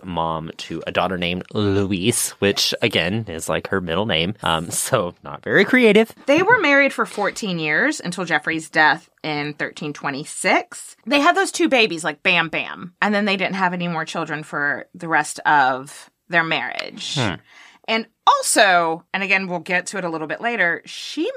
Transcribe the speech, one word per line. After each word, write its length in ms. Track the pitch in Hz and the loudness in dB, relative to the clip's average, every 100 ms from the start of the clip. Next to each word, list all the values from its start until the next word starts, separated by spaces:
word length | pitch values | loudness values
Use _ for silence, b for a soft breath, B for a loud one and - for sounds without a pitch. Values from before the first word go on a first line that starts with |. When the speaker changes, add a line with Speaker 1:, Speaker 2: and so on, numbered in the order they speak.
Speaker 1:
mom 480 | 90 85 82 80 82 - | -6 -2 0 -2 -6 -12
to 240 | - 82 85 | -10 -8 -4
a 60 | |
daughter 260 | 85 87 90 | 0 0 0
named 260 | 87 90 - | -2 -4 -4
Louise, 760 | 107 104 98 98 98 98 - - - | -2 2 2 0 0 0 0 -2 0
which, 340 | 98 98 - - | 0 2 0 0
again, 420 | 117 - 85 92 - | 0 2 0 -2 -6
is, 180 | 80 - | -8 -4
like, 200 | 80 - | -4 -2
her 120 | 98 | -4
middle 260 | 90 82 110 | -2 -2 0
name. 280 | 80 85 107 | 0 0 -2
Um, 260 | 85 82 85 | 0 0 -2
so 420 | - - 123 90 - | -6 -2 0 0 -6
not 180 | 71 73 | -14 -12
very 200 | - 131 | 0 2
creative. 480 | 208 254 233 208 226 - - | 4 4 6 6 4 -2 2
Speaker 2:
They 180 | 294 | 2
were 160 | 381 494 | 4 4
married 320 | 302 277 277 | 4 4 4
for 120 | 269 208 | 0 -4
fourteen 520 | - 190 - 202 175 | -2 -4 -4 -4 -4
years 420 | 156 156 254 294 | 0 0 0 -2
until 240 | - 180 170 | -6 -6 -2
Jeffrey's 440 | 151 - 160 156 | -2 -2 -6 -2
death 400 | 165 151 165 - _ | 4 4 4 -2 _
in 300 | 156 147 147 | -6 -4 -4
thirteen 400 | 147 139 - 156 | -6 -8 -6 -10
twenty-six. 1000 | 147 147 131 156 - 180 285 - - - - - | -6 -6 -6 -8 -4 0 0 -2 -12 -18 -16 0
They 140 | 285 | 2
had 160 | 294 339 | 4 4
those 140 | 359 | 2
two 180 | - 330 | 0 2
babies, 340 | 254 220 170 | 4 2 0
like, 180 | 160 151 | -4 -2
bam, 260 | 190 175 165 | 0 2 2
bam. 440 | 156 98 73 175 - | -2 -6 -10 -12 -2
And 120 | 202 208 | 0 0
then 100 | 208 | 0
they 120 | 196 | 0
didn't 180 | 185 190 | -2 0
have 180 | 185 | -2
any 140 | 180 175 | -2 -4
more 180 | 165 160 | -4 -4
children 380 | 185 156 151 | -6 -6 -6
for 420 | 151 156 143 131 - | -6 -4 -2 -4 -8
the 140 | - 170 | -12 -2
rest 320 | 160 147 - - | 0 0 -2 2
of 640 | 151 131 131 143 - - _ - | 4 4 2 -6 -18 -20 _ -2
their 140 | 170 | 0
marriage. 720 | 165 156 120 - - - - 147 | 2 0 -4 -8 -10 -10 -6 -2
Speaker 1:
Hmm. 200 | 113 82 B B B B - | -2 -2 B B B B -4
Speaker 2:
And 200 | 226 226 _ - | -4 -4 _ 4
also, 800 | 554 523 302 208 175 165 165 - | 4 4 4 6 6 4 -2 -8
and 80 | 190 | -8
again, 240 | 196 196 190 | 0 0 0
we'll 140 | 175 | -6
get 260 | 160 180 180 | -2 -2 -2
to 120 | 202 | -6
it 40 | |
a 60 | 180 | -4
little 160 | 160 151 | -4 -6
bit 160 | 156 | -4
later, 400 | 233 233 175 165 - | -4 0 0 0 -6
she 440 | - - - 359 | -14 -10 -4 -4